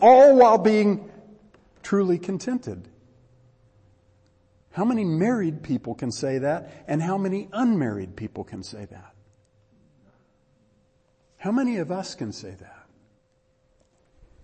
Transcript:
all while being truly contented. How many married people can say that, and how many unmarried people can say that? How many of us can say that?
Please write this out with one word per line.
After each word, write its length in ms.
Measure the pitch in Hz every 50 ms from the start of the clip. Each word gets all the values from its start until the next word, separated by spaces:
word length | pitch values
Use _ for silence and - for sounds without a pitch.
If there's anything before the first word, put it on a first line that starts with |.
all 360 | 196 233 262 262 277 285 269
while 220 | 254 247 226 226 208
being 520 | 175 220 214 214 208 208 196 208 - - - - - - - - - _ _ _ _ _ _ _
truly 360 | - - 202 202 196 180 175 170
contented. 680 | 175 - 196 180 - 247 254 240 - 113 95 92 95 - - _ _ _ _ _ _ _ _ _ _ _ _ _ _ _ _ _ _ _ _ _ _ _ _ _ _ _ _ _ _ _ _ _ _ _
How 120 | - - 202
many 200 | 240 254 220 208
married 580 | 175 156 160 185 233 254 226 185 165 156 147
people 320 | - - 131 117 - 120 110
can 160 | - 139 123
say 260 | 113 - 147 135 135
that, 340 | 135 135 143 156 180 - - - - -
and 140 | - 147 151
how 160 | 160 180 190
many 320 | 196 190 185 190 196 - -
unmarried 640 | - 220 262 240 220 170 135 113 107 101 95 92 95
people 300 | - 110 104 - 101 95
can 180 | - - 95
say 220 | 92 - - 104 101
that? 300 | - 95 95 98 - _ _ _ _ _ _ _ _ _ _ _ _ _ _ _ _ _ _ _ 98 _ _ _ _ _ _ _ _ _ _ _ _ _ _ _ _ _ _ _ _ _ _ _ _ _ _
How 120 | - 190
many 280 | 220 262 277 247 233 196
of 120 | 160 -
us 240 | 175 190 185 - -
can 160 | - 127 107
say 200 | 98 - - 95
that? 340 | 98 92 - - - - - _ _ _ _ _ _ _ _ _ _ _ _ _ _ _ _ _ _ _ _ _ _ _ _ _ _ _ - _ _ -